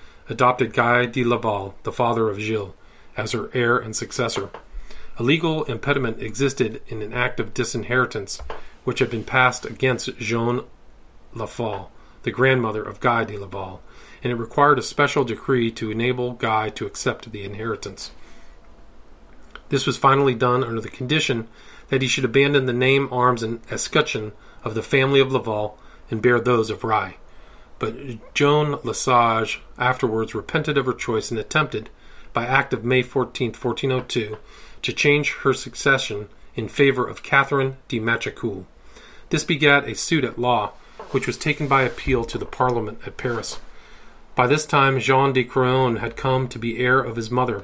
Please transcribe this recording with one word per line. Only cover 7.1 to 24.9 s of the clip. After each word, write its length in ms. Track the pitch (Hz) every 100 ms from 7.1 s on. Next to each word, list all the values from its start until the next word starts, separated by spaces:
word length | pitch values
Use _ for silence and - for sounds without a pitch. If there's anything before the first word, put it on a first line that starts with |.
act 280 | 120 127 120
of 140 | 101
disinheritance 840 | - 113 117 101 127 120 110 95 - - - - -
which 160 | 127 120
had 100 | 117
been 140 | 113
passed 420 | 107 131 127 - -
against 500 | 107 131 120 - -
Jeanne 460 | 110 117 117 123 - - - - - - -
Lafolle, 560 | 117 107 - 113 98 87 - - -
the 80 | 143
grandmother 520 | 135 131 127 113 107
of 180 | 107 107
Guy 220 | 127 117
de 140 | 107 104
Laval, 460 | 98 98 95 104 - - - -
and 80 | 123
it 40 | 120
required 420 | 110 - 143 135
a 40 |
special 420 | - - 143 147
decree 460 | 120 107 - 127 113
to 180 | 113 110
enable 420 | 110 120 123 123
Guy 380 | 120 117 110 107
to 160 | - 104
accept 440 | - 127 110 117
the 140 | 104
inheritance. 680 | 98 104 113 104 101 98 - - - - - - - - - - - - - - - - -
This 180 | 139 -
was 120 | -
finally 360 | 135 139 135
done 300 | 117 123 127
under 160 | 117 113
the 80 | 113
condition 600 | - 127 151 - 117 113 - - - -
that 100 | 131
he 80 | 127
should 160 | -
abandon 400 | 127 135 139 143
the 80 | 127
name, 380 | 120 127 135 139
arms, 300 | 123 123 120
and 180 | 113 117 -
escutcheon 600 | 110 - 156 151 113 107 - - -
of 100 | 110
the 80 | 110
family 380 | -